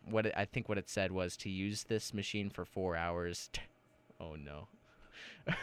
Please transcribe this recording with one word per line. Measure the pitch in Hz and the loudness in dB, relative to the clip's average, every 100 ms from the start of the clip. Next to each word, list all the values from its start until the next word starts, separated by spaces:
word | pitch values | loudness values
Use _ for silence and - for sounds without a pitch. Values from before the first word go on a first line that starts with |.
what | - 110 107 | 0 4 4
it, | - | 4
I | |
think | 101 127 110 | 2 0 0
what | 101 | 0
it | - | 0
said | - 95 | 2 2
was | 92 90 - | 2 0 -2
to | 98 | -2
use | 95 98 104 - | 0 2 0 2
this | 110 - | 0 2
machine | 104 98 104 98 | -2 0 0 0
for | 95 87 | -2 -4
four | - 92 82 | 0 2 2
hours. | 85 87 87 87 - | 2 2 0 -2 -4
<laughs> | - - - - - - - | -8 -8 -16 -20 -20 -20 -10
Oh | 82 78 | -8 -8
no. | 71 73 - - - - - - - - - | -8 -10 -12 -18 -20 -20 -20 -16 -14 -8 -2
<laughs> | 175 | -2